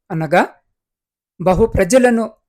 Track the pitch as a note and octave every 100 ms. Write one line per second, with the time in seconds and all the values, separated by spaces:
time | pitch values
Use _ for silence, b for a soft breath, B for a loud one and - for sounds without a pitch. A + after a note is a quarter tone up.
0 | - E3+ D#3+ F3 D4+ - _ _ _ _
1 | _ _ _ - F3 F3+ A3+ - - B3+
2 | B3 A#3 A3 -